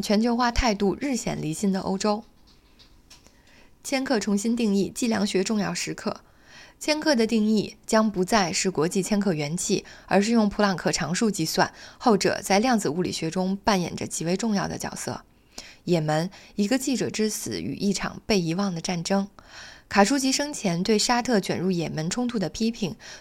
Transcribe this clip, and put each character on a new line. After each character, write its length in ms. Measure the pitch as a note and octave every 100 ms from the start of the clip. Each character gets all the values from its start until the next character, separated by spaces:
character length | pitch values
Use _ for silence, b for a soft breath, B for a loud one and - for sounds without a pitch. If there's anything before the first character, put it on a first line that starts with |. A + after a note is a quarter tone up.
全 200 | G3 G#3
球 160 | A#3 A#3
化 140 | B3
态 240 | A#3+ A#3+ G3+
度 200 | G3+ E3
日 140 | D4 B3+
显 260 | - D3+
离 100 | D3+
心 220 | D#3 G3+
的 60 | F#3+
欧 180 | - F#3+
洲？ 260 | G#3+ G#3 - - - _ _ _ - - _ b b b b b b _
千 200 | - C4+
克 160 | C4+ B3
重 180 | G3+ G3+
新 180 | A3+ A#3
定 200 | A3+ G3+
义 160 | F3+
计 140 | - A#3+
量 180 | A3 G3+
学 180 | F#3+
重 140 | F#3+ G#3+
要 160 | F3
时 200 | E3+ -
刻。 280 | D#3+ - - B B B B B B
千 200 | - D4+
克 160 | D4+ C4
的 100 | A3
定 240 | A3+ G#3+
义 280 | A3 - - -
将 240 | A3 A3
不 120 | G3
再 300 | F#3 A3+ F3
是 160 | F3+ F#3+
国 180 | F#3 D#3
际 140 | F#3+
千 180 | F3+ G#3
克 140 | G3+
元 240 | D#3 C#3+ E3+
气， 280 | - G3+ B B B
而 160 | G3
是 100 | G3+
用 160 | A#3 G#3
普 140 | -
朗 140 | G#3 F3+
克 160 | -
常 240 | D3 D3 F3+
数 160 | A3+
计 140 | G3 D#3
算， 280 | - F3 B B B
后 200 | - G3+
者 220 | E3+ -
在 160 | - G3
量 180 | A#3+ A#3
子 120 | F3
物 120 | D#3
理 100 | F3+
学 200 | - D#3+
中 240 | F#3 F#3 G3
扮 180 | - G3
演 140 | F3 D#3+
着 100 | G3+
极 200 | - D#3+
为 120 | F#3
重 160 | A#3
要 140 | G3+ D#3+
的 100 | D#3+
角 160 | - -
色。 260 | - - - B B B B B -
也 160 | E3+
门， 280 | D#3 D3+ F3 B B -
一 120 | G3+
个 100 | C4+
记 180 | C4+ A#3+
者 140 | C3
之 200 | - G#3+
死 320 | G#3+ - F#2+
与 140 | F2 -
一 180 | G3+
场 280 | F#3+ - - -
被 140 | G#3+
遗 140 | E3
忘 220 | E3+ G3+ E3+
的 60 |
战 220 | D#3+ F3
争。 240 | E3 G3 G3+ - B B B B -
卡 160 | -
舒 160 | G3+ C#4
吉 120 | C4
生 220 | C4 D4
前 300 | D4 G3+ E3+
对 160 | F#3+ G#3+
沙 200 | - A#3+
特 200 | A#3+ A3
卷 200 | F#3 C3
入 120 | F3
也 180 | F3+ D3+
门 180 | C#3+ D#3+
冲 160 | G#3+ B3
突 100 | A#3+
的 100 | E3+
批 220 | - A3
评， 260 | A#3 F3 C3+ B B